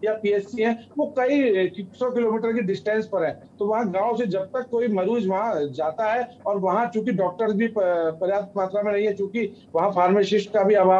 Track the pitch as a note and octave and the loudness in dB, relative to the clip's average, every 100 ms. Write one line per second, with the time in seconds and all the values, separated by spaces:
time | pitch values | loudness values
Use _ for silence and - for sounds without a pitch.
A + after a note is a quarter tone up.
0 | G#3+ G#3+ G3+ G3+ G3 A#3+ A3+ A3+ - D4 | -4 -2 0 0 -2 -2 -2 -2 -6 -4
1 | D4 C4 B3+ C#4+ B3+ F#3+ F3+ G3+ F#3+ - | -4 0 2 2 2 2 0 -4 -12 -6
2 | B3+ A#3+ A#3 A3 A3+ A3+ F#3+ F#3+ G#3 A3 | -4 0 0 0 -2 -2 -2 -4 -2 -2
3 | G#3+ F#3+ D#3 - - - G#3 A3 G#3+ F#3 | -2 -2 -2 -4 -12 -6 -2 0 0 0
4 | A3+ A3 A3+ F#3+ F#3+ B3+ A#3+ A#3 A#3 G3 | 0 -2 -2 -4 -4 -8 -4 -2 0 0
5 | F#3 A#3+ F#3+ F#3+ A3+ E3+ C#3+ C3 D#3 D#3 | 0 0 0 -2 -2 -2 -4 -4 -4 -2
6 | G#3+ A#3+ A#3 - F#3+ G3+ F#3 G3 A#3+ A3 | -2 -2 -4 -8 -4 -2 0 0 0 -2
7 | G#3+ F#3+ F3+ - A3 G3+ A3+ G#3+ F3+ E3+ | -2 -2 -2 -2 -2 0 0 0 0 2
8 | D#3+ D#3+ F#3 G3+ G3 G3 F#3+ G3+ G#3 G3+ | -2 -2 -2 -2 -2 -4 -2 -2 0 0
9 | G#3+ G3+ G3 A3+ G#3+ - - E3 G3 F3+ | 0 -2 -4 -4 -4 -8 -4 0 2 4
10 | F3+ G3+ G3 G#3 G3 G#3+ G3 G#3 F#3 | 4 4 4 2 2 2 4 6 6